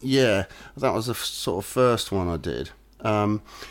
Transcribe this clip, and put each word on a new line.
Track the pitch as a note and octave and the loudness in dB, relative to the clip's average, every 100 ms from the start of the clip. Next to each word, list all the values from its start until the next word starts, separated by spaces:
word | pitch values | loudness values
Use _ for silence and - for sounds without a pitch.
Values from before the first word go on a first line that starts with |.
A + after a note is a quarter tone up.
yeah, | C3 C3+ B2 G2 F#2 - - - | 0 4 4 2 -2 -10 -20 -4
that | C3+ | 0
was | G2 A#2 | 0 -2
the | |
f-, | A2+ | -4
sort | - - - F2+ | -6 -6 -4 -4
of | - | -2
first | B2+ B2+ A2+ - | 2 4 4 0
one | G2 F2 | 0 0
I | E2+ | -2
did. | F2 B1 - - _ - | -4 -6 -6 -12 _ -6
Um, | A2+ G#2+ G#2 G#2 - - - | 0 2 2 -2 -6 -18 -18